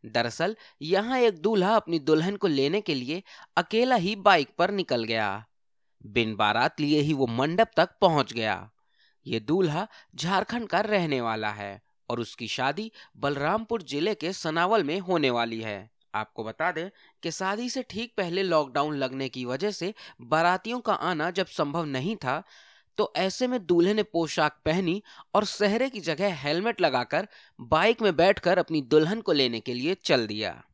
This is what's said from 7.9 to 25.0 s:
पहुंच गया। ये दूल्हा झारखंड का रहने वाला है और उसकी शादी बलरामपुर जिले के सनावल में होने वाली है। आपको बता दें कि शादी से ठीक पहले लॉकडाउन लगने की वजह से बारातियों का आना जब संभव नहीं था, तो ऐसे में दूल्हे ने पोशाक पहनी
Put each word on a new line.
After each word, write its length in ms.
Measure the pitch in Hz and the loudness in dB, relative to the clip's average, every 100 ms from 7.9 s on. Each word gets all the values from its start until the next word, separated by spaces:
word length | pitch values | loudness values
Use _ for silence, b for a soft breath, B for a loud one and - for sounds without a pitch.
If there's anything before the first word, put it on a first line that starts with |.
| _ | _
पहुंच 320 | 190 156 131 | 4 4 0
गया। 360 | 113 110 92 101 _ _ _ _ _ - | -2 -2 -4 -8 _ _ _ _ _ -6
ये 120 | 113 | -6
दूल्हा 480 | 110 170 175 151 214 B B - | -2 0 2 0 -6 B B -8
झारखंड 520 | 160 190 - 240 220 | -2 -2 -2 -6 -2
का 120 | 170 | -2
रहने 420 | 208 208 165 135 | 0 0 0 -2
वाला 280 | 117 110 107 | -2 -4 -4
है 320 | 104 101 98 _ _ _ | -6 -10 -12 _ _ _
और 100 | 120 | -6
उसकी 280 | 113 - 113 | -6 -8 -10
शादी 440 | - 131 151 220 B B - | -2 -2 -2 -8 B B -6
बलरामपुर 640 | 143 139 147 208 226 226 | -4 -2 -2 -2 -2 -6
जिले 340 | 147 143 180 208 | -4 -2 -2 -2
के 180 | 160 | -6
सनावल 500 | 190 165 160 180 220 | -4 -4 0 2 2
में 160 | 147 175 | 2 -4
होने 300 | 180 175 139 | 0 2 2
वाली 320 | 120 117 113 | 2 -2 -4
है। 300 | 110 101 110 _ _ 104 | -6 -8 -10 _ _ -8
आपको 280 | 107 - | -8 -8
बता 280 | 110 - 165 | -10 -4 -4
दें 180 | 156 180 b b b | -2 -8 b b b
कि 80 | 170 | -10
शादी 380 | 160 190 208 247 | -6 -4 -4 -4
से 140 | 262 | -6
ठीक 300 | 247 196 240 - | -6 -8 -8 -6
पहले 260 | 180 175 | -4 -2
लॉकडाउन 540 | 196 160 139 123 147 147 | 2 2 2 0 -2 0
लगने 320 | 135 135 135 | -4 -4 -6
की 160 | 127 123 | -6 -6
वजह 260 | 131 202 | -4 -4
से 220 | 202 175 220 B B | -4 -8 -8 B B
बारातियों 580 | 120 156 170 185 220 247 | -2 2 4 2 -2 -6
का 140 | 226 | -2
आना 380 | 190 160 170 165 | -2 -2 -2 -2
जब 140 | 180 180 | -2 -4
संभव 400 | - 147 151 156 | -2 -2 -2 -4
नहीं 300 | 131 151 220 | -4 -4 -4
था, 280 | 131 143 202 b b b b - | -4 -4 -6 b b b b -4
तो 160 | 208 - | -2 0
ऐसे 320 | 190 - 254 | -2 0 -2
में 180 | 247 175 | -2 2
दूल्हे 280 | 175 175 | 4 4
ने 100 | 214 | 4
पोशाक 560 | 214 165 160 - 151 - - | 0 -2 -2 0 0 0 -2
पहनी 380 | 165 180 190 | 0 0 -2